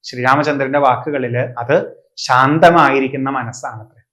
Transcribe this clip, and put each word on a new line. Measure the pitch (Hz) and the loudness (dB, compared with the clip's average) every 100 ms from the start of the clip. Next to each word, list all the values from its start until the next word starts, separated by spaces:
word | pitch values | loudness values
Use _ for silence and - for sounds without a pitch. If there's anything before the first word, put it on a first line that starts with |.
ശ്രീരാമചന്ദ്രന്റെ | - 123 127 139 147 143 135 143 | -14 -2 2 2 2 -2 -2 2
വാക്കുകളില് | 139 120 160 143 123 120 139 - | 2 0 -4 -6 -4 -4 -4 -8
അത് | 120 165 - - _ - | -2 -2 -2 -16 _ -14
ശാന്തമായിരിക്കുന്ന | - 127 135 156 175 170 143 135 131 135 135 | 0 2 2 4 6 6 4 2 -2 -4 -6
മനസ്സാണത്രേ. | 135 117 107 135 113 - _ _ | -6 -8 -12 -14 -14 -20 _ _